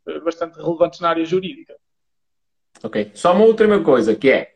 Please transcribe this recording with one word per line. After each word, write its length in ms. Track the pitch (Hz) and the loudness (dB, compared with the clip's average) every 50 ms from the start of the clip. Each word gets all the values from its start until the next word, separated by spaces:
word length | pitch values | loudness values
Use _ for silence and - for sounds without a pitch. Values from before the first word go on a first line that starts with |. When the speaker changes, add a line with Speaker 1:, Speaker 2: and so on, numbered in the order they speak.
| _ 160 | _ -14
Speaker 1:
eh, 120 | 156 156 | -14 -8
bastante 360 | 151 165 160 - 170 165 160 156 | -8 -8 -6 -6 -10 -12 -12 -8
relevantes 420 | 151 160 170 156 170 165 - - | -8 -6 -2 -2 -2 -2 -2 -4
na 100 | 175 170 | -4 -4
área 160 | 165 165 165 | -2 -2 -4
jurídica. 500 | 156 180 190 190 175 202 311 320 - - - _ _ _ _ _ _ _ _ _ _ _ _ _ _ _ _ _ _ _ _ | -2 -4 -4 -4 -6 -12 -16 -20 -20 -20 -20 _ _ _ _ _ _ _ _ _ _ _ _ _ _ _ _ _ _ _ _
Speaker 2:
Ok. 300 | - - - 107 104 - - | -16 -8 -6 -6 -8 -8 -8
Só 200 | - - 175 180 | -2 0 2 2
uma 120 | 196 220 | 4 4
última 360 | 226 220 220 220 214 208 190 | 4 4 4 2 2 2 2
coisa, 340 | 160 156 135 120 107 113 107 | 2 2 2 2 2 0 -2
que 160 | - - 131 | 0 2 2
é, 220 | 117 92 - - _ | 2 0 -2 -8 _